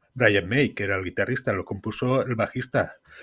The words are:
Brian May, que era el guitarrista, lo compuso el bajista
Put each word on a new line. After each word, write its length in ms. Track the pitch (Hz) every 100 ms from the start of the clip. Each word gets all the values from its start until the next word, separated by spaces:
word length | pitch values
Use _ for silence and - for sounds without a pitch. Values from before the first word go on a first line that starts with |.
| _
Brian 340 | - 117 101 90
May, 200 | 127 131
que 100 | -
era 140 | 101 95
el 60 | 92
guitarrista, 480 | - 98 131 -
lo 100 | 101 90
compuso 600 | 98 113 - 123 131 123
el 100 | 113
bajista 600 | 104 127 120 123 87 - _ -